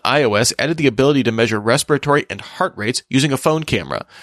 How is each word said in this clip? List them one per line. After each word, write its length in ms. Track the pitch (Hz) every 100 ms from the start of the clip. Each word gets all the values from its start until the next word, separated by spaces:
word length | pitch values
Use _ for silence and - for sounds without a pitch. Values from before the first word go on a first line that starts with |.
I 180 | - 143
O 100 | 127
S 180 | 104 120 -
added 180 | 143 165
the 120 | 139
ability 340 | 110 135 143
to 100 | 117
measure 260 | 113 113 107
respiratory 680 | 107 139 - 143 143 143 -
and 140 | 104
heart 320 | - - 185 -
rates 260 | 104 135 -
using 240 | 131 143
a 60 | 131
phone 260 | 165 156
camera. 400 | 156 107 78 64 - -